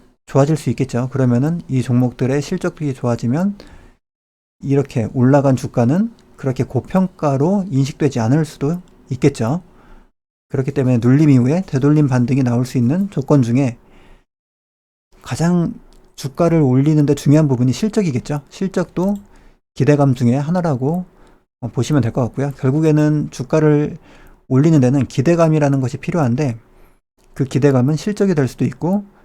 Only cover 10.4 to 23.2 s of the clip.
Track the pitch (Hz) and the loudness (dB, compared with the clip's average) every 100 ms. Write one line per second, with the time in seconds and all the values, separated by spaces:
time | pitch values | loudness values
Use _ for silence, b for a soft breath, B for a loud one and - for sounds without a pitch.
10.4 | _ 131 131 139 127 123 117 139 156 131 | _ -6 -4 -2 0 2 4 4 6 4
11.4 | 123 170 190 143 143 151 147 127 120 123 | 4 0 -2 0 2 4 2 2 0 0
12.4 | 123 120 127 135 120 170 202 - 131 147 | 0 0 -2 0 0 0 -4 -4 2 2
13.4 | 117 120 135 120 b b b b _ _ | 4 0 -2 -6 b b b b _ _
14.4 | _ _ _ _ _ _ _ _ - 120 | _ _ _ _ _ _ _ _ -10 -4
15.4 | 165 175 165 - - _ _ - 139 - | 0 0 -2 -8 -20 _ _ -12 -8 -2
16.4 | 170 165 139 127 143 151 147 147 147 151 | 0 2 2 2 2 2 2 2 4 4
17.4 | 151 127 127 120 220 220 185 123 - 147 | 4 2 0 0 -2 -2 -2 -4 -6 -8
18.4 | - - 190 190 175 - 185 202 b b | -10 -8 -6 -4 -6 -4 -4 -4 b b
19.4 | b b _ - 139 143 139 120 123 131 | b b _ -2 2 4 2 2 0 0
20.4 | 143 180 170 127 131 175 175 b b b | -2 -2 -2 -2 -2 -4 -6 b b b
21.4 | _ _ 117 - 120 151 113 139 117 - | _ _ -8 -4 0 0 0 -2 -4 -4
22.4 | 139 139 131 147 156 151 151 151 | -8 -4 -2 0 2 2 2 0